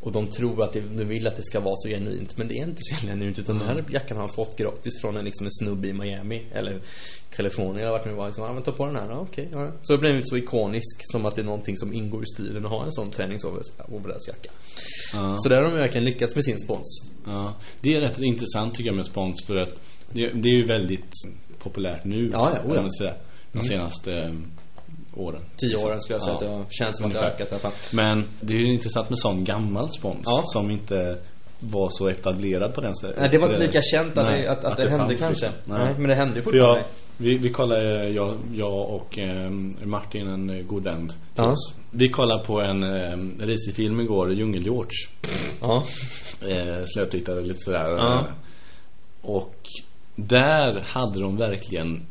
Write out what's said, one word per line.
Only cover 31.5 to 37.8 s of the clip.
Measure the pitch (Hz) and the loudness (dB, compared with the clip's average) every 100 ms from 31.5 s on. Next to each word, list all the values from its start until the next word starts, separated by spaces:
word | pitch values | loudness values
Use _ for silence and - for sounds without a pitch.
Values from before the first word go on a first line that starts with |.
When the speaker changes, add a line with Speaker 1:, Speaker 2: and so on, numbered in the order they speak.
| - | -8
Speaker 2:
var | 120 104 95 | -4 0 0
så | - 95 | 2 0
etablerad | 95 95 92 98 92 101 | 0 0 0 0 2 0
på | 127 | 0
den | 123 | -2
stället. | 92 95 - | -4 -4 -2
Speaker 1:
Nej, | 139 | 4
det | 156 | 6
var | 175 | 6
inte | 214 | 4
Speaker 2:
På | |
det | 165 | 4
Speaker 1:
lika | 156 | 4
känt | 139 156 165 156 | 4 2 2 2
att | 120 | 2
Speaker 2:
Nej, | 139 | 2
Speaker 1:
det, | 123 | 0
att, | 131 | 0
att | |
Speaker 2:
att | - 107 | 0 0
Speaker 1:
det | |
Speaker 2:
det | 135 | 2
Speaker 1:
hände | 147 131 | 2 2
Speaker 2:
fanns | 123 | 2
Speaker 1:
kanske. | 160 - 113 | 0 0 -2
Speaker 2:
liksom. | 107 - 104 | -4 -4 0
Nej. | |
Speaker 1:
Nej, | 123 139 | 0 2
men | 143 | 4
det | |
hände | 135 139 117 | 4 4 0
ju | |
Speaker 2:
För | 117 | 4
Speaker 1:
fortfarande. | 135 123 117 | 8 10 8
Speaker 2:
jag, | 104 - - - | 4 -6 -8 0
vi, | 120 127 | 4 4
vi | 123 | 4
kollade, | 123 123 113 | 2 4 4